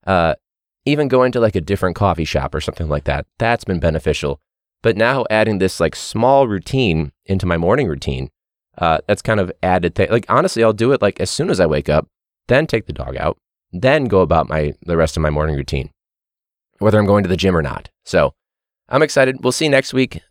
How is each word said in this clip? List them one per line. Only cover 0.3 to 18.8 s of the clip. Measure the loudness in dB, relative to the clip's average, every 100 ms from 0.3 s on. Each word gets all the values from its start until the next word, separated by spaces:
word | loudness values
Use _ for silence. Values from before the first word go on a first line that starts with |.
| -2 _ _ _ _ -2
even | 0 2
going | 2 2
to, | 2
like, | 0 0
a |
different | -2 -2 -2 0
coffee | 0 0 -2
shop | -2 -4
or | -6
something | -6 -6 -4
like | -2 -2
that, | -4 -6 -4
that's | -2 -2
been | -2 -2
beneficial. | 0 0 -2 -2 -4 -8 _ _ _ _
But | -2 2
now | 2 0 0
adding | 0 0 0
this, | 0 0
like, | -2 -2
small | -8 0 4 4 2
routine | -2 -4 0 0 0 -4 -8 -4
into | -2 0
my | 0
morning | 0 0 0
routine, | -4 -6 -6 -8 _ _ _ _ -2
uh, | 0 0 0
that's | -2
kind | -2 -2
of | -2 -2
added | 0 0 0 0
thing. | 0
Like, | 0 2
honestly, | 0 0 2
I'll | 0
do | 2 0
it, | 2
like, | 0 -2
as | -4
soon | -4 -2
as | 0
I | 2
wake | 0 0
up, | 0 -2 _ _ _ 0
then | 0 0
take | -4 -6
the |
dog | -10 -10 -6
out, | -4 -4 _ _ _
then | -2 0 2 2
go | 2
about | 4 2 0
my, | -2 -2 -4 -4
the | 0
rest | 0 0
of |
my | -2
morning | 0 -2 -4
routine, | -4 -6 -8 _ _ _ _ _ _ _ _ -2
whether | 2 2
I'm | 4
going | 2
to | 2
the | 0
gym | 0 0
or |
not. | -2 -8 -16 _
So | -2 0 0 -2 _ _ _ _